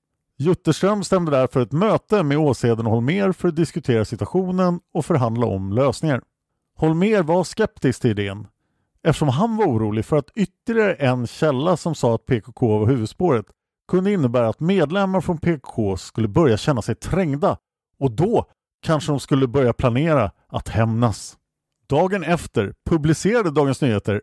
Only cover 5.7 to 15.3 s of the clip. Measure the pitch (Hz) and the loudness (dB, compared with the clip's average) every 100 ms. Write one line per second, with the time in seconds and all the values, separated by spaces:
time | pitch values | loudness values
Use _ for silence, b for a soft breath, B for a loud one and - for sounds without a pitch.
5.7 | 104 139 - 160 120 - _ _ _ _ | 0 0 0 -2 -2 -6 _ _ _ _
6.7 | - 160 160 202 214 151 175 170 - 214 | -2 0 2 2 2 2 0 -2 -2 -4
7.7 | - 131 120 123 101 98 98 98 _ _ | 0 -2 0 0 0 -4 -8 -16 _ _
8.7 | _ _ _ 165 143 151 127 233 220 196 | _ _ _ -2 0 0 0 0 0 0
9.7 | 110 110 107 - 151 - - 185 _ - | 0 0 -2 0 -2 -2 -4 -4 _ -4
10.7 | 226 208 175 135 127 117 - 156 127 160 | 0 0 0 -2 -2 -4 -2 -2 0 0
11.7 | 170 175 151 123 113 - 123 - - 120 | -2 -2 -2 0 0 -2 -4 -4 -4 0
12.7 | 107 107 135 110 - 180 120 - _ _ | 2 2 0 -2 -2 0 0 -2 _ _
13.7 | _ - 185 190 202 127 123 117 - 160 | _ -2 0 2 2 2 2 0 0 0
14.7 | 196 143 196 190 190 - | 2 2 0 0 0 -2